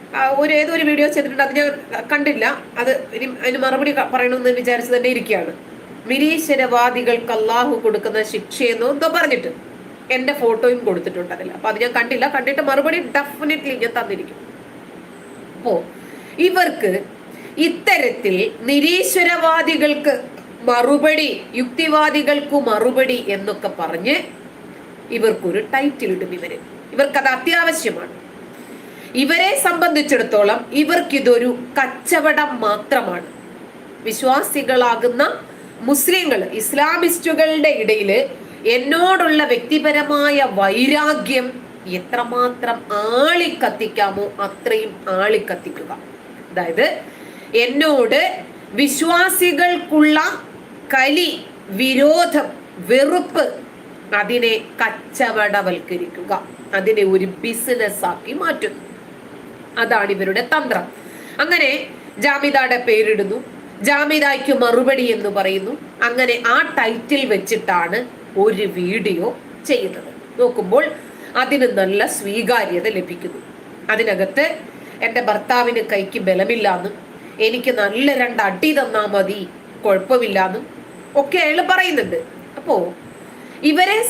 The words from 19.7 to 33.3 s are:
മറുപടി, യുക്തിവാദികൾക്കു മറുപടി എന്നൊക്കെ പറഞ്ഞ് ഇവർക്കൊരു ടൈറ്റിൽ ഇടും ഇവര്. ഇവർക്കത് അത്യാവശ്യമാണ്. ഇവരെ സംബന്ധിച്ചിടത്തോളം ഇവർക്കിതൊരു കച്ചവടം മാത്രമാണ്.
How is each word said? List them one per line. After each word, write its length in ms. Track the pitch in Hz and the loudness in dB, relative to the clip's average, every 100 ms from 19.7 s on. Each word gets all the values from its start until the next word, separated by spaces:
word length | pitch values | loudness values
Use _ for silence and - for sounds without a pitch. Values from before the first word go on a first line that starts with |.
| 311 294 294 294 254 - - - - | 2 2 2 0 0 -4 -16 -18 -4
മറുപടി, 800 | 240 240 247 285 302 311 294 190 - 233 | 0 4 4 4 4 2 0 -4 -8 -6
യുക്തിവാദികൾക്കു 1000 | 247 - 320 302 302 302 269 294 285 285 | -4 -2 2 4 4 2 2 0 0 0
മറുപടി 680 | 240 214 240 262 262 247 196 | 2 2 2 2 2 0 -4
എന്നൊക്കെ 420 | 196 196 202 196 180 | -4 -4 -6 -6 -6
പറഞ്ഞ് 360 | 160 165 208 339 - - - - - - - - - | -6 -4 -2 -2 -4 -14 -20 -20 -20 -20 -20 -20 -10
ഇവർക്കൊരു 500 | 233 220 - 180 185 | 0 0 0 -2 -4
ടൈറ്റിൽ 520 | 220 269 285 - 208 | -2 -2 -2 -2 -4
ഇടും 220 | 185 185 | -4 -6
ഇവര്. 240 | 180 170 - - - - | -8 -10 -12 -14 -20 -6
ഇവർക്കത് 320 | - 277 285 262 | 0 0 2 0
അത്യാവശ്യമാണ്. 880 | 254 311 339 339 320 226 175 180 - - - - - - - - - - 247 | 0 0 2 2 0 -4 -6 -8 -14 -20 -20 -20 -20 -20 -20 -20 -20 -6 -2
ഇവരെ 460 | 277 339 370 539 | 2 2 2 2
സംബന്ധിച്ചിടത്തോളം 1040 | 370 349 349 302 294 247 220 208 208 311 - | 0 2 2 2 2 2 4 4 4 2 -2
ഇവർക്കിതൊരു 840 | 269 302 349 - 277 247 233 247 - - - | 0 2 2 0 2 4 4 4 -2 -4 -2
കച്ചവടം 800 | 254 254 - 320 302 294 294 247 | -2 -4 -2 2 4 2 0 -2
മാത്രമാണ്. 640 | 220 208 - 262 196 175 - | -2 -2 0 -2 0 -6 -10